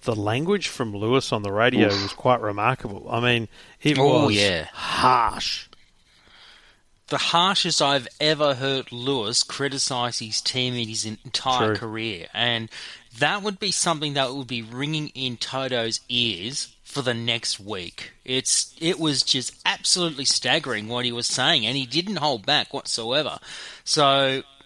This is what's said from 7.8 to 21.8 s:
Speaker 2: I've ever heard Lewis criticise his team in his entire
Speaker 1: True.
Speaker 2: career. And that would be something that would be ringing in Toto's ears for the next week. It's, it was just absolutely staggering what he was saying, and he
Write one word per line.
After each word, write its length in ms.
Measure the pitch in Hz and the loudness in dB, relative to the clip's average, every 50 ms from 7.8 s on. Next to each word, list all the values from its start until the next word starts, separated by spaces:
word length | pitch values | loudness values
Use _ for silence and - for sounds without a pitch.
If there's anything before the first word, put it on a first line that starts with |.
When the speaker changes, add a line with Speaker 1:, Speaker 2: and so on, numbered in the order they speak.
Speaker 2:
I've 280 | 156 139 143 139 120 113 - - | 2 4 2 2 0 -4 -4 0
ever 340 | 151 151 156 147 151 143 139 | 2 2 2 4 2 2 2
heard 360 | 120 135 135 135 135 123 - | 0 0 -2 -2 -2 -4 -6
Lewis 540 | 120 120 120 135 139 127 104 104 120 - - | -10 -6 -2 0 0 0 0 0 0 0 0
criticise 760 | - - - 139 139 135 135 - - 135 123 120 120 117 - | 0 -2 -2 -2 -2 -2 -2 -2 -2 0 -2 -2 -2 -2 -6
his 220 | 117 110 107 - | -6 -6 -6 -4
team 340 | - - - 127 127 113 123 | -4 -2 -2 0 0 0 -2
in 140 | 123 117 107 | -2 -4 -4
his 160 | 110 107 107 | -4 -4 -4
entire 600 | 110 107 - - 123 - - - 131 127 123 113 110 | -4 -6 -8 -8 -8 -6 -2 0 0 2 2 2 2
Speaker 1:
True. 80 | 107 | 0
Speaker 2:
career. 500 | 101 117 110 107 110 113 113 101 85 85 - - | 0 -4 -6 -6 -6 -6 -6 -6 -8 -10 -8 -4
And 340 | 104 117 120 117 113 113 110 - - - - - - - - - 113 | 0 0 2 0 0 -2 -6 -10 -14 -14 -14 -16 -18 -20 -20 -4 0
that 220 | 143 151 190 208 190 | 0 0 0 0 -2
would 180 | 214 196 - | -4 -4 -4
be 100 | - 190 | -4 -4
something 440 | 170 - - 180 165 147 156 147 139 | -2 0 0 0 0 0 -2 -2 0
that 200 | 143 135 123 131 | 0 0 0 -2
would 140 | 139 135 117 | -6 -6 -6
be 140 | 127 117 113 | -6 -6 -6
ringing 460 | 110 117 123 139 147 156 156 151 143 - | -8 -8 -6 -4 -2 -2 -4 -4 -6 -8
in 220 | 127 131 127 120 | -6 -6 -6 -6
Toto's 640 | - - - - 131 135 131 127 120 113 113 110 - - - | -6 -6 -6 -4 -4 -2 -2 0 0 0 -2 -4 -6 -6 -2
ears 680 | 123 120 120 113 101 85 90 117 139 - - - - _ _ | 0 0 0 0 0 -4 -6 -8 -6 -8 -8 -10 -12 _ _
for 200 | - - 143 127 | -8 -6 -2 -2
the 120 | 127 120 | 0 -2
next 460 | 113 117 120 117 117 - - - - | 0 0 -2 -2 -2 -2 -4 -6 -6
week. 500 | 98 101 107 92 87 87 - - - - - _ _ | -6 -8 -8 -8 -8 -10 -12 -14 -16 -16 -16 _ _
It's, 500 | 127 131 131 - - - - - - - - | -4 -4 -2 0 0 0 0 0 -4 -6 -4
it 180 | 165 165 185 - | -2 -2 -2 0
was 240 | 165 156 139 123 - | 0 0 0 0 0
just 320 | - - 131 120 - - - - | 0 0 0 -2 -4 -8 -4 -2
absolutely 600 | 180 196 190 - - - 185 175 165 147 127 139 | -2 -2 0 0 0 0 2 0 -2 -2 -2 0
staggering 640 | - - - - 123 135 165 147 135 117 104 104 110 | 0 0 2 2 2 2 2 2 0 -2 -4 -4 -4
what 160 | 120 120 123 | -4 -2 -2
he 80 | 123 117 | -2 -2
was 160 | 120 117 - | -2 -2 -2
saying, 360 | - - 127 151 175 139 107 | 0 2 2 4 4 2 2
and 120 | 110 131 | 0 0
he 100 | 139 | -2